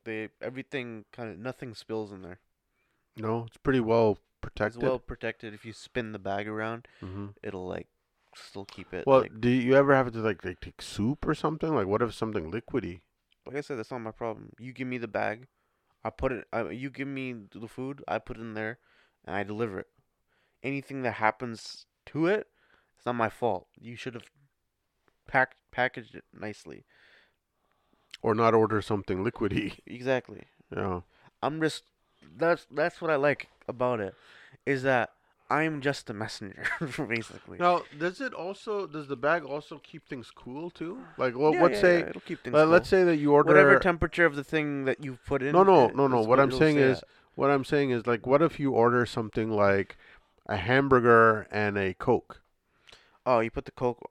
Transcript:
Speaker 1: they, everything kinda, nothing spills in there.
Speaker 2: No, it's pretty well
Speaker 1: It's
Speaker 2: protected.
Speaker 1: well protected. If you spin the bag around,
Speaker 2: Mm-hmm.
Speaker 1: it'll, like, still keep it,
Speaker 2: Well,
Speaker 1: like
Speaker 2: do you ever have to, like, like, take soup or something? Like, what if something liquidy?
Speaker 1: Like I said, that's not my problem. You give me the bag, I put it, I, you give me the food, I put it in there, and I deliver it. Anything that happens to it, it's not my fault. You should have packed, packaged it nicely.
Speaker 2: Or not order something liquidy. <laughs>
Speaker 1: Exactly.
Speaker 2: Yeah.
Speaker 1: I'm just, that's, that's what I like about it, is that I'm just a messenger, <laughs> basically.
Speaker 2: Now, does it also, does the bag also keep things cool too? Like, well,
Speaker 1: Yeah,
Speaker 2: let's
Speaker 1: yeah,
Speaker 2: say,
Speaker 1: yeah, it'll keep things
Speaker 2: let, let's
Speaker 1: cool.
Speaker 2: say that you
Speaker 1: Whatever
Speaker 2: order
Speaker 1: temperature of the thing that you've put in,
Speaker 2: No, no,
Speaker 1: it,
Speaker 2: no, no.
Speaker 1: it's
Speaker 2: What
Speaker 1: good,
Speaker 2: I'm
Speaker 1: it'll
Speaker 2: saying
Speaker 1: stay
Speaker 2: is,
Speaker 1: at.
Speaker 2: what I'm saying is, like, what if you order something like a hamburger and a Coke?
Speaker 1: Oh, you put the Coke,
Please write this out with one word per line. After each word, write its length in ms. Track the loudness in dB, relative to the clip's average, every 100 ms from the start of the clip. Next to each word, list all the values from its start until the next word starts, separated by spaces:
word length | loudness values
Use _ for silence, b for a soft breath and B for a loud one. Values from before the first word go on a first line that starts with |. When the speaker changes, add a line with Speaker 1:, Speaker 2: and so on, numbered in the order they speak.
Speaker 1:
they, 260 | -10 -8 -10 -12
everything 640 | -12 -12 -10 -10 -10 -14 -16
kinda, 240 | -14 -14 -10
nothing 380 | -12 -12 -14
spills 380 | -16 -10 -8 -8
in 100 | -12
there. 180 | -18 -20 _ _ _ _ _ _ _ -10
Speaker 2:
No, 280 | -4 -4 -6
it's 100 | _
pretty 220 | 0 0
well 320 | 2 4 4
Speaker 1:
It's 80 | 0 _ -14
Speaker 2:
protected. 420 | -12 -4 -4 -2
Speaker 1:
well 160 | -4 -4
protected. 540 | -8 -10 -10 -10 -14
If 100 | -16
you 80 | -18
spin 400 | -18 -10 -8 -6
the 60 | -8
bag 300 | -6 -6 -6
around, 400 | -6 -8 -10 -14 -16
Speaker 2:
Mm-hmm. 240 | -14 -12 -12 -14
Speaker 1:
it'll, 240 | -12 -10 -8
like, 220 | -10 -12 _ _ _ _ -20
still 280 | -18 -16
keep 280 | -14 -16 -10
it, 120 | -4 4
Speaker 2:
Well, 140 | 4
Speaker 1:
like 180 | 4 -2
Speaker 2:
do 80 | 0
you 260 | 2 4
ever 200 | 4 6
have 180 | 4 2
to, 60 | -2
like, 260 | -4 -4
like, 160 | -8 -10
take 200 | -14 -18
soup 440 | -12 -4 -2 -2 -4
or 80 |
something? 400 | -4 -4 -4 -2
Like, 120 | -2 0
what 160 | 0
if 120 | -2
something 360 | -4 -6 -6 -6
liquidy? 480 | -8 -6 -6 -6 -12 _ _ _ _ -14
Speaker 1:
Like 100 | -12
I 40 |
said, 180 | -10 -10
that's 120 | -10
not 80 | -10
my 100 | -12
problem. 400 | -8 -10 -10 -16 -18
You 140 | -16
give 140 | -10 -8
me 100 | -8
the 100 | -6
bag, 380 | -4 -4 -6 -14 _ _ _ _ _
I 60 | -12
put 220 | -4 -4
it, 140 | -4 -6
I, 180 | -6 -6
you 200 | -8 -12
give 180 | -10 -10
me 260 | -8 -10 -12 -16
the 140 | -16 -16
food, 340 | -12 -12 -10 -6
I 100 | -8
put 180 | -8 -14
it 40 |
in 140 | -12
there, 240 | -8 -8 -10 _ _ _ _
and 100 | -10 -8
I 60 |
deliver 360 | -6 -6 -6 -6
it. 60 | -12 _ _ _ _ _ _ _
Anything 400 | -8 -8 -8 -6
that 100 | -6
happens 720 | 0 0 0 -8 -12 -14 -20 -20 _ -10
to 200 | -4 -2
it, 220 | -2 -6 _ _ _ _ _
it's 80 | -6
not 80 |
my 140 | -2 -2
fault. 380 | -2 -4 -4 -8 _
You 180 | -18 -14
should 180 | -14
have 160 | -14 -18 _ _ _ _ _ _ _ _ _ -2
packed, 300 | 0 0 _ _
packaged 440 | -4 -4 -4 -16
it 100 | -20 -20
nicely. 520 | -14 -12 -12 -16 -20 _ b b b b b _ _ _ _ _ _ _ -4
Speaker 2:
Or 120 | 0
not 200 | 2 4
order 260 | 4 4 0
something 420 | -2 -4 -4 -4
liquidy. 540 | -4 -2 -4 -2 -6 -10
<laughs> 40 | -18
Speaker 1:
Exactly. 560 | -8 -2 -2 -4 -18 -20 _ -12
Speaker 2:
Yeah. 260 | -6 -4 -6 -10 b b -6
Speaker 1:
I'm 180 | -4 -2
just, 220 | -4 -4 _ _ _ _ -14 -2
that's, 300 | 0 0 -4
that's 320 | -4 -4 -2
what 80 | -2
I 60 | 2
like 320 | 2 0 -6 _ -10
about 320 | -4 -2 -2
it, 140 | -4 -10 b b b b
is 180 | -4 -2
that 260 | 0 0 -2 _ _ _ -4
I'm 320 | -2 -2 -2
just 260 | -4 -4 -8
a 60 |
messenger, 500 | -10 -10 -10 -14 -8 -6 -6
<laughs> 260 | -8 -6 -4
basically. 520 | -6 -6 -16 -14 -2
Speaker 2:
Now, 240 | 0 0 -4 -8
does 240 | -8 -6
it 100 | -10
also, 540 | -10 -12 -12 -8 -8 -8
does 220 | -10 -10
the 80 | -4
bag 280 | -2 -2
also 340 | -4 -12 -12 -20
keep 260 | -20 -20 -14
things 220 | -14 -14
cool 360 | -18 -14 -12 -12
too? 280 | -10 -12 -12 -14 -4
Like, 180 | -4 2
well, 160 | 2
Speaker 1:
Yeah, 100 | 6
Speaker 2:
let's 120 | 4
Speaker 1:
yeah, 60 | 6
Speaker 2:
say, 160 | 4 4
Speaker 1:
yeah, 80 | 0
it'll 120 | -10
keep 200 | -12 -12
things 120 | 0
Speaker 2:
let, 140 | 4 8
let's 200 | 6 6
Speaker 1:
cool. 100 | 4
Speaker 2:
say 40 |
that 120 | 4 4
you 160 | 6
Speaker 1:
Whatever 360 | 6 8 8 8
Speaker 2:
order 100 | 6
Speaker 1:
temperature 460 | 4 0 -2 2
of 120 | 2 2
the 80 |
thing 400 | -4 -2 -2 -2 -2
that 180 | -4
you've 180 | -6 -10 -4
put 160 | -2
in, 100 | 2
Speaker 2:
No, 100 | 6
no, 260 | 8 8 8
Speaker 1:
it, 60 | 4
Speaker 2:
no, 120 | 2
no. 120 | 4
Speaker 1:
it's 60 | 4
Speaker 2:
What 100 | 6
Speaker 1:
good, 60 |
Speaker 2:
I'm 40 | 6
Speaker 1:
it'll 100 | 4
Speaker 2:
saying 180 | 4 6
Speaker 1:
stay 60 |
Speaker 2:
is, 140 | 4 2
Speaker 1:
at. 60 | -4 b b
Speaker 2:
what 160 | -2 0
I'm 140 | 0
saying 260 | 0 0 2
is, 160 | 0 0
like, 200 | -2 2
what 140 | 4
if 180 | 2 0
you 120 | 0
order 320 | 4 4 4
something 460 | 0 -2 -4 -4 -2
like 480 | 2 4 2 0 -8 b b b b -8
a 100 | -4
hamburger 920 | 0 2 4 4 8 8 8 4 -2
and 260 | -2 -2 0
a 160 | -2
Coke? 480 | -2 0 0 -2 -20 _ _ _ b b b b b 0
Speaker 1:
Oh, 140 | 0
you 100 | 0
put 160 | -6 -12
the 40 |
Coke, 300 | -4 -4 -4 -12